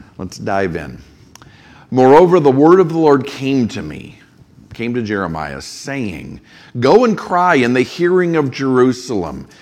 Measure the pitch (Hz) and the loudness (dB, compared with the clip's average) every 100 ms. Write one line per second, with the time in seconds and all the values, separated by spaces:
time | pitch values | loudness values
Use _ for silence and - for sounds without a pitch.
0 | - - 92 - 107 98 95 82 71 62 | -20 -14 -14 -10 -6 -2 -2 -6 -12 -18
1 | - _ _ - - _ - - - 123 | -20 _ _ -20 -20 _ -20 -20 -6 2
2 | 131 147 180 180 143 131 156 190 165 165 | 6 8 6 4 4 4 6 6 4 2
3 | 156 135 117 - 135 135 110 104 76 69 | 2 2 0 -8 -4 -2 -2 -4 -12 -14
4 | - - _ _ _ _ - - 120 123 | -18 -20 _ _ _ _ -20 -10 -6 -6
5 | 107 101 90 80 73 67 - - 139 139 | -4 -4 -4 -6 -8 -12 -14 -16 -12 -8
6 | 107 76 - - _ - - 123 127 208 | -8 -10 -16 -18 _ -20 -14 -2 4 4
7 | 240 196 - 175 180 151 120 127 120 - | 4 -2 -4 -2 2 2 2 0 -2 -2
8 | 175 180 175 160 139 135 135 127 127 123 | 0 0 0 0 -2 -4 -2 2 2 0
9 | - 107 80 65 - - | -6 -6 -6 -10 -16 -20